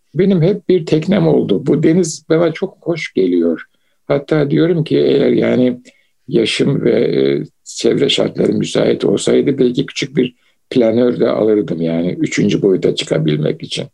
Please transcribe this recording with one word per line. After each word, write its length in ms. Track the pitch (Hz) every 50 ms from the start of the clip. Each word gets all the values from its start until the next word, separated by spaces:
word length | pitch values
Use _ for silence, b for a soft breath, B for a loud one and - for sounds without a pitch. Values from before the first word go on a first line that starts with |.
| _ _ -
Benim 260 | 147 190 196 202 170
hep 280 | 151 180 208 208 - -
bir 160 | 185 180 156
teknem 420 | - 160 156 156 180 - - 165 160
oldu. 380 | 139 127 120 - - - -
Bu 180 | - 147 156 156
deniz 400 | 165 165 185 180 156 - - - -
bana 220 | 160 160 175 165
çok 260 | 160 - 196 - - _
hoş 320 | - - 170 160 - - -
geliyor. 480 | - - - - 87 82 85 82 - - - _ _ _ _ _ _ _ -
Hatta 440 | 143 139 139 - 156 156 143 143
diyorum 320 | 151 147 160 170 185 165 156
ki 140 | - 143 143
eğer 340 | 143 135 135 135 127 123
yani 480 | 120 117 117 113 117 120 127 127 123 - b b b b b b b _ _ -
yaşım 540 | 135 117 113 107 - - 139 - 143 - -
ve, 60 | 120 117 113 123 - 131 135
e, 240 | 135 135 139 147 156 - - _ _
çevre 460 | - - - - 117 113 - 139 120
şartları 440 | - - 110 107 - - 120 - 110
müsait 520 | 107 104 104 - 117 110 117 117 - -
olsaydı 520 | - 101 - - 117 120 127 123 139 131 127
belki 280 | 127 123 123 143 135
küçük 300 | - - - 139 127 139 143
bir 180 | 127 - - _ _ _ _ _ _ _
planör 500 | - 131 117 113 110 120 127 123 120 117
de 100 | 117 -
alırdım 520 | - - 101 110 107 104 98 - 87 80
yani 300 | 82 82 82 82 85 90
üçüncü 500 | - - - - - - - 202 - 156
boyuta 340 | - 98 - 160 160 - -
çıkabilmek 680 | - - - - - - 78 76 76 76 - - - -
için. 220 | - - - - -